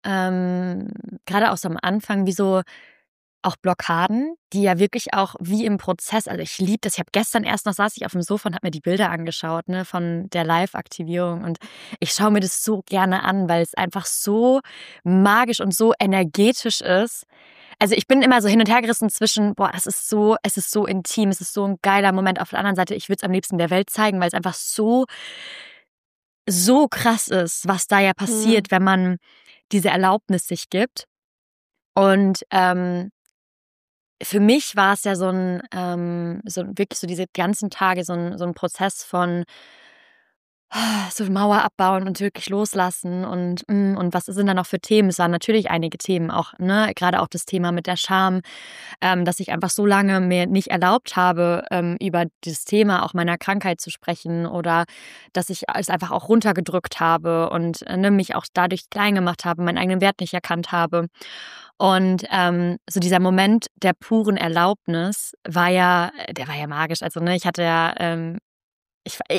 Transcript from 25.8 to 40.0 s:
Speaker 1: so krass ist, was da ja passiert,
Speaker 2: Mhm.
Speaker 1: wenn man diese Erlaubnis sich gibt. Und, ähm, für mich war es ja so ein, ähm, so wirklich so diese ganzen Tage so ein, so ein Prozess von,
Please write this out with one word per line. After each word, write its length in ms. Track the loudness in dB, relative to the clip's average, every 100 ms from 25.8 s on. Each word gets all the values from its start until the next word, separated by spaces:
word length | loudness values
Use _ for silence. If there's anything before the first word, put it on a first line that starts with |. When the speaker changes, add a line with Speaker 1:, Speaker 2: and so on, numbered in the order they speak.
| _ _ _ _ _ _ -4
Speaker 1:
so 400 | 0 4 6 4
krass 400 | 2 0 0 0
ist, 400 | 0 0 -4 -2
was 180 | -2 2
da 140 | 4
ja 120 | 4
passiert, 520 | 2 -2 0 4 4 4
Speaker 2:
Mhm. 40 |
Speaker 1:
wenn 140 | 2
man 320 | 4 4 2 0 _ _ _ -20 -2
diese 180 | 0 2
Erlaubnis 580 | 2 4 2 2 -2 -2
sich 220 | -8 -4
gibt. 340 | -2 -2 -4 -18 _ _ _ _ _ _ _ _
Und, 500 | 2 4 6 4 0 0
ähm, 600 | 2 2 2 -2 -4 -6 -14 _ _ _ _ _ _ _ _ _ -16
für 180 | -2 4
mich 340 | 6 4 2 2
war 180 | 2
es 100 | 2
ja 100 | -2
so 140 | -2 0
ein, 340 | 0 -2 -4 -8
ähm, 680 | -8 -6 -4 -4 -4 -6 -8
so 180 | -10 -8 -6
wirklich 320 | -4 -6 -6
so 80 | -6
diese 200 | -6 -6
ganzen 360 | -4 -2 -2 -4
Tage 340 | -2 0 0
so 80 | -2
ein, 220 | -4 -4 -6
so 60 |
ein 100 | -6
Prozess 500 | -4 -6 -2 -4 -4
von, 400 | -4 -2 0 -2 -4 -12 -20 -20 -20 _